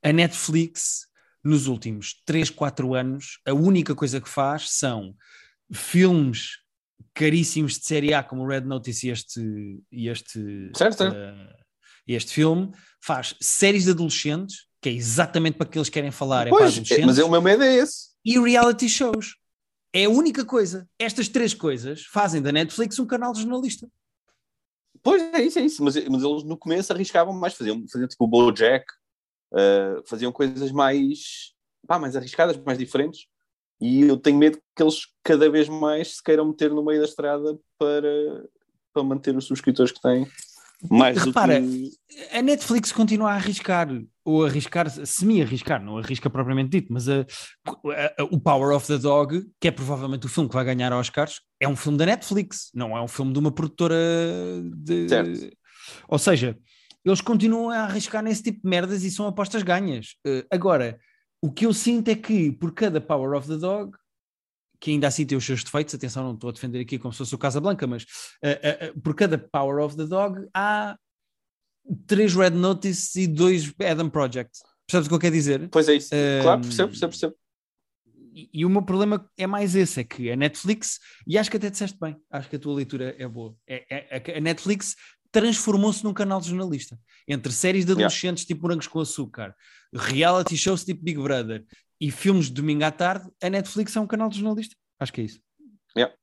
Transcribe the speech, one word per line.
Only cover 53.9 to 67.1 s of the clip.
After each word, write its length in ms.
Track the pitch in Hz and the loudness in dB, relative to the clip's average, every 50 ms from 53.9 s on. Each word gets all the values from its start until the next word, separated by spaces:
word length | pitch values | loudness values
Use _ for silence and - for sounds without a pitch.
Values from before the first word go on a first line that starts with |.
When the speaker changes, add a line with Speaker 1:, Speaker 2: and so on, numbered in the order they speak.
| 165 165 165 170 170 170 165 165 175 180 180 180 180 175 175 175 165 | 2 2 2 2 2 0 0 -2 -4 -6 -6 -6 -8 -8 -10 -10 -12
Speaker 1:
de 340 | 160 151 151 170 170 170 | -12 -6 -2 -2 -2 2
Speaker 2:
Certo. 480 | 170 - 117 - - 87 - - - _ _ _ _ _ - - - - - - | 2 2 2 2 0 -4 -8 -10 -14 _ _ _ _ _ -20 -20 -20 -20 -20 -6
Speaker 1:
Ou 100 | - - | -2 -2
seja, 400 | 147 - 202 180 131 120 123 113 - _ _ _ _ _ _ - _ _ | 2 4 4 4 4 2 -2 -4 -8 _ _ _ _ _ _ -20 _ _
eles 160 | 180 190 185 | 2 2 2
continuam 480 | - - 240 208 202 226 226 226 233 233 | 2 0 2 2 4 2 2 2 0 -2
a 120 | 233 226 | -2 -4
arriscar 420 | 220 202 190 214 - - - 214 214 | -4 -4 -4 -6 -6 -4 -6 -4 -2
nesse 180 | 220 220 220 | -2 -4 -2
tipo 200 | - 240 220 - - | -4 -6 -6 -4 -2
de 40 | |
merdas 360 | 185 180 175 175 185 202 196 180 | 0 0 0 0 -2 -4 -4 -4
e 80 | 190 | -4
são 160 | 185 196 208 | -4 -4 -6
apostas 340 | 208 175 202 202 196 - 226 | -4 -4 -4 -6 -4 -4 -4
ganhas. 540 | 196 175 175 180 202 180 139 117 107 - - _ _ | 0 0 0 0 0 -2 -4 -6 -8 -14 -20 _ _
Eh, 220 | 143 135 131 127 _ | -4 -2 -2 -2 _
agora, 500 | - 180 175 196 175 139 123 117 117 - _ _ _ _ _ _ _ _ | -4 0 2 4 4 4 2 -2 -4 -10 _ _ _ _ _ _ _ _
o 120 | - 151 | -6 -6
que 160 | 135 - 220 | -2 0 2
eu 60 | 226 214 | 2 2
sinto 340 | 220 - 233 240 233 220 | 2 2 0 0 2 2
é 80 | 226 220 | 0 -2
que 360 | 220 - - 220 202 170 147 | -2 0 0 2 2 2 2
por 220 | 127 - 175 165 165 | 0 -2 -6 -6 -2
cada 260 | - 214 208 160 156 | -2 -2 0 0 -2
Power 380 | 120 - 160 139 131 135 143 | -2 0 -2 -2 0 -2 -2
of 100 | 143 131 | -4 -4
the 100 | 143 160 | -4 -8
Dog, 380 | 156 165 185 196 208 208 202 196 _ _ _ _ _ _ _ _ _ _ _ _ _ _ _ _ _ | -4 -4 -4 -4 -4 -6 -10 -14 _ _ _ _ _ _ _ _ _ _ _ _ _ _ _ _ _
que 100 | - 156 | -4 -2
ainda 160 | 151 147 139 | 0 2 2
assim 180 | 143 131 - 156 | 0 0 0 -2
tem 100 | 127 139 | -2 -2
os 80 | 131 120 | -4 -2
seus 180 | - 135 117 - | -4 -6 -6 -6
defeitos, 300 | - - 147 151 151 - | -4 -4 -4 -4 -4 -6
atenção, 300 | 135 - 127 110 131 131 | -10 -10 -10 -8 -8 -8
não 100 | 131 120 | -8 -8
estou 160 | 104 - 120 | -8 -10 -12
a 40 | 117 | -10
defender 260 | - - 127 120 123 | -10 -10 -8 -8 -8
aqui 180 | 123 117 139 | -8 -8 -8
como 140 | 123 - 131 | -8 -8 -10